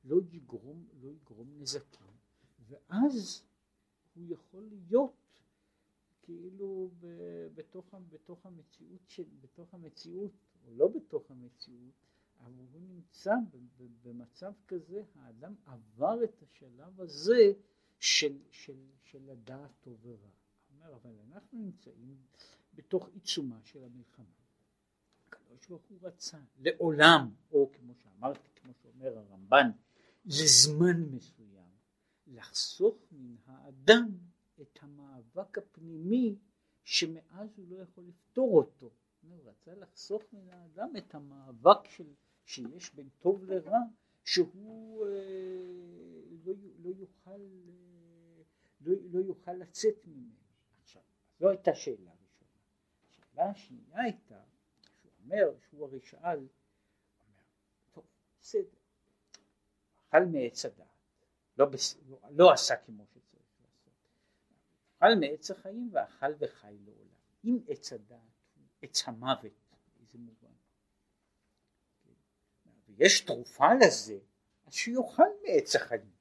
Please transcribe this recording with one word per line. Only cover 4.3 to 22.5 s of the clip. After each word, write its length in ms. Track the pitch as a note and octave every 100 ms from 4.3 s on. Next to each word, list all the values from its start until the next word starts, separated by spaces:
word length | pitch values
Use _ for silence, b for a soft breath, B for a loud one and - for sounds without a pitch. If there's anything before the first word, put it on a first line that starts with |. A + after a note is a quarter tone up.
| E3 _ F#3 G#3+
להיות 420 | G#3 E3+ A3+ C#4 _ _ _ _ _ _ _ _ _ _ _
כאילו 680 | - E3+ F3 F#3+ G3 F#3+ F#3 F3
ב-, 480 | E3+ E3+ F3 E3+ E3
בתוך 400 | D#3 D#3 F#3 F3+
ה-, 60 | G3
בתוך 460 | F3 D#3 - F3 F#3+
המציאות 560 | E3+ D3+ _ - F#3 _
של... 180 | - D#3+ D3
בתוך 320 | C3+ - F3
המציאות, 580 | F3+ D#3+ - E3 F3+ G3+ - _ _ B2
או 60 |
לא 160 | A#2 D#3+
בתוך 440 | E3 - D3+ -
המציאות, 640 | B2+ A#2+ _ - A#2+ B2 _ _ _ _ _
אבל 260 | B2 B2+ B2+
הוא 80 | D3+
נמצא 540 | F#3 F3+ - - F#3+ A#3+ G#3+
ב-, 320 | C3 B2 B2
ב-, 260 | B2 A#2 A#2+
במצב 440 | A#2+ A2+ _ F#3+ G3 _
כזה, 360 | F3+ D#3+ G3 G3+ D3
האדם 400 | B2+ A2+ D#3 G3+ -
עבר 580 | A#2+ G#2+ G#2+ D3+ A#3
את 200 | A3 -
השלב 580 | D3+ _ C3 A#2+ D#3+ F#3+
הזה 520 | F3 D3 E3+ A#3+ G3+ G3 - _ _ _
של, 380 | - - D3 C#3 -
של, 360 | - - C3+ C3+ _
של 280 | _ C#3 C3+
הדעת 420 | B2+ A2 C3+ C#3+ _
טוב 160 | B2+ A2+
ורע. 160 | A#2 A2+
הוא 120 | G2+ F2+ _ _ _
אומר, 240 | C#3 E3 B2+
אבל 160 | B2 G#2+ A2
אנחנו 260 | F3 _ A#3+
נמצאים 600 | G3+ - - A2+ B2 C3+ C3 b b